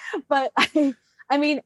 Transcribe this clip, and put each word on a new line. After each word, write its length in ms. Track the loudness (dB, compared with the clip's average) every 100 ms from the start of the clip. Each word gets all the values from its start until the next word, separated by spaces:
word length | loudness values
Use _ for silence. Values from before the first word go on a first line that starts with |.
| -10
<laughs> 220 | -8 -2
but 220 | -2 0 0
I, 380 | 0 2 0 -2 _ _ -2
I 80 | 0
mean, 240 | 0 -2